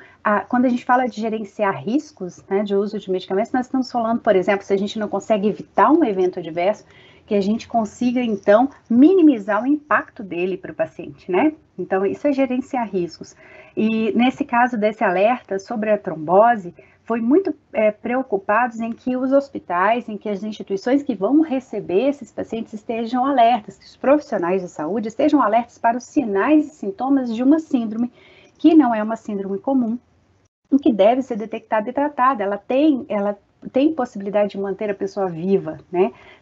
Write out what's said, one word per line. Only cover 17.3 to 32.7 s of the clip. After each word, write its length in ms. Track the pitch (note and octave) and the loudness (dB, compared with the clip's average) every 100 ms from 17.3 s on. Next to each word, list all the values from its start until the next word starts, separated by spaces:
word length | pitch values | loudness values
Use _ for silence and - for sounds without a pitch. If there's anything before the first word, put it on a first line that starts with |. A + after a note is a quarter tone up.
| E4 F#4+ D4+ _ | 2 2 -6 _
é, 180 | - G#3+ | 0 0
preocupados 880 | G#3 A3 B3+ C4 - - G#3 B3 A3+ | 0 -4 -4 -4 -4 0 0 0 -4
em 120 | A3+ | -8
que 240 | A3+ B3+ B3+ | -6 -6 -4
os 160 | C4 | 0
hospitais, 760 | C#4 C#4 D4+ - F3 G3+ A#3+ - | 0 0 -8 -6 0 2 0 -4
em 80 | G#3 | -8
que 120 | G#3+ | -6
as 160 | G3 | -6
instituições 580 | G#3+ G#3 G3 G3 B3 C#4 | -8 -10 -8 -6 0 0
que 120 | C#4+ | 0
vão 260 | F#3+ G3+ D4 | -4 2 2
receber 680 | D#4+ C4 - G#3 D#3+ F#3 C4+ | 2 -2 -6 -10 -2 0 0
esses 220 | C#4 G#3+ | -2 -8
pacientes 420 | - G3 A3+ A3 | -12 -8 -8 -10
estejam 520 | G#3+ - A#3 A3+ B3 | -12 -8 -6 -4 -2
alertas, 540 | C4+ C4+ A#3 A#3+ - - | 0 4 4 2 -4 -18
que 60 | |
os 120 | - - | -20 -4
profissionais 640 | - D4+ - G#3 E3+ F#3+ | 2 2 0 -4 -2 -2
de 60 | F3+ | -4
saúde 400 | - D#3 A3 A3 | -8 -6 -6 -6
estejam 320 | A3 D4+ D4 | -2 2 4
alertas 360 | G#3+ A3+ A#3 _ | 4 0 -2 _
para 180 | A#3 A#3+ | -2 -2
os 80 | |
sinais 600 | - D4+ A3+ G3 A#3 D4+ C#4+ | -4 -4 -2 0 2 2 2
e 40 | |
sintomas 640 | - G3+ G3 C4 C#4 B3 | -6 -10 -6 0 0 0
de 80 | A3+ | 0
uma 160 | C4 D#4+ | 2 2
síndrome, 540 | D#4+ B3 A3 A3 A#3+ - - _ _ _ | 0 -4 -4 -6 -6 -8 -20 _ _ _
que 160 | D#4 | 4
não 200 | E4 B3 | 6 4
é 80 | A3 | 0
uma 140 | G#3+ A3+ | -4 -6
síndrome 420 | - G3+ F#3+ G3 | -8 -8 -6 -6
comum, 400 | - C4+ A3+ A#3+ _ _ _ _ _ _ _ | -2 0 0 -4 _ _ _ _ _ _ _
e 80 | C#4 | 0
que 140 | - | 2
deve 300 | G3+ G3 B3+ | 4 4 2
ser 140 | B3 G#3+ | -2 -8
detectada 540 | G#3+ A3+ - A3 G#3+ | -8 -12 -4 -4 -2
e 20 | |
tratada. 520 | B3 D4 D4 B3+ B3 | -4 -4 0 0 0
Ela 140 | G3+ G3+ | -4 -6
tem, 460 | - | -2